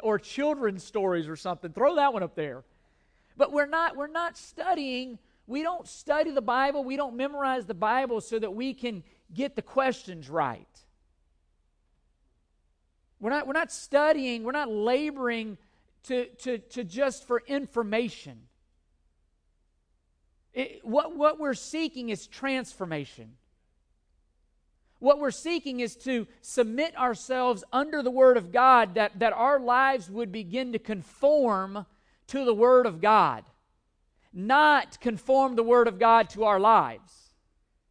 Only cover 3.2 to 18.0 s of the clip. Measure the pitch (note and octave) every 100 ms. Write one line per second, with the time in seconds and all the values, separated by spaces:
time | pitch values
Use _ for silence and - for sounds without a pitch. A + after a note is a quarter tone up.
3.2 | _ - C#4 D4 C#4+ D#4+ E4 C4 D4 D#4+
4.2 | E4+ - - - E4+ F4 C4+ B3+ B3+ A#3
5.2 | _ _ - C4+ D#4+ F4 - - - D4
6.2 | D#4+ C#4 A3 B3 C#4 C#4+ B3+ C4+ C#4+ A#3+
7.2 | C4+ C#4+ C4+ B3+ G3 F#3 G#3+ B3 C4 A3+
8.2 | - A3+ G#3+ G3+ C4 C4 A#3+ G3+ - _
9.2 | _ E3 C#4 - - - C4 B3 - E3+
10.2 | C3+ D#3+ C#3 A2 - _ _ _ _ _
11.2 | _ _ _ _ _ _ _ _ _ _
12.2 | _ _ _ _ _ _ _ _ _ _
13.2 | G#3 C#4+ C4+ D4 E4 - - C#4 D4+ D#4
14.2 | C4 A#3 A3+ C#4+ C4+ G#3+ G#3+ B3+ D4+ C#4+
15.2 | B3 A#3 A3 G3 _ _ _ _ - B3+
16.2 | B3 - B3+ A#3 - B3 G3+ G3 C#4 -
17.2 | - A#3+ - C#4 C#4 A#3 A3 A3